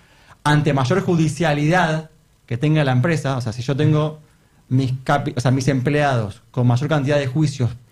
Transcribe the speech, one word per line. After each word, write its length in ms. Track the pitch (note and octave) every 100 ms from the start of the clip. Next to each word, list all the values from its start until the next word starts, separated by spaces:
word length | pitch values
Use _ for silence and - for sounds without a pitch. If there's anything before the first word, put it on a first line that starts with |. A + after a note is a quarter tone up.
| _ _ - -
Ante 300 | D3 D3 D3+
mayor 280 | C#3 B2+ F#3
judicialidad 1120 | F#3+ E3+ D#3+ - E3 D3 D3+ F3+ E3 D#3 D#3 _ _ _ -
que 120 | A#2+
tenga 260 | D3+ D#3
la 80 | C#3
empresa, 440 | B2+ E3+ D#3+ C3+ C3+
o 40 |
sea, 100 | A#2+
si 100 | G#2
yo 140 | A#2+ C3+
tengo 440 | D3+ D3+ D#3 - - _ _ _ -
mis 220 | B2+ C3+ C3
capi-, 300 | - D3 - -
o 40 |
sea, 100 | C3+
mis 160 | C3 B2+
empleados 760 | C3+ B2+ D3 C#3+ B2+ G#2 - -
con 160 | - B2
mayor 200 | A#2+ D3
cantidad 300 | D#3 C3+ D3
de 100 | C3+
juicios 440 | B2+ D#3 - A#2 - -